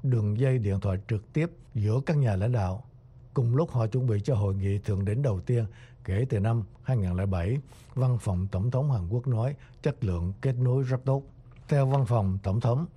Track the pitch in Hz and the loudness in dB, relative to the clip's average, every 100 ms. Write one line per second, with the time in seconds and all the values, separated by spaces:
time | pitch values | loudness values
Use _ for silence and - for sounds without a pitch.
0 | 135 120 104 107 131 127 101 95 98 92 | 0 0 0 0 2 2 0 0 0 -2
1 | - 107 - 151 170 - - 117 104 117 | -2 -6 -4 -4 -4 -6 -8 -2 0 0
2 | 139 151 120 98 110 120 92 95 - - | 0 2 2 2 0 0 -2 -4 -12 -20
3 | - - - - 117 127 165 123 110 127 | -20 -20 -6 -2 2 2 2 0 0 0
4 | 127 104 104 120 101 98 98 98 - 98 | 0 0 0 0 2 0 0 -2 -2 -2
5 | 101 110 143 95 87 120 107 - - - | 0 0 0 -2 0 -2 -2 -8 -20 -14
6 | - 95 131 104 104 117 98 - - 123 | -4 -2 0 0 2 0 -2 -8 -2 0
7 | 92 90 98 92 90 139 - - - - | 0 0 0 0 0 -2 -6 -20 -10 0
8 | 127 120 - 90 95 92 113 127 147 120 | 0 0 0 -2 -2 -2 0 0 0 0
9 | 87 120 131 113 127 143 - - 151 - | -2 -2 0 -2 -2 -6 -16 -6 -4 -2
10 | 95 87 87 98 135 123 127 131 127 127 | -2 -2 -4 -2 -2 2 2 2 0 -2
11 | 135 139 139 - - - - 147 131 139 | 0 -2 -4 -20 -20 -20 0 2 4 2
12 | 131 117 98 95 - 104 117 127 170 | 2 2 2 0 0 0 2 0 -2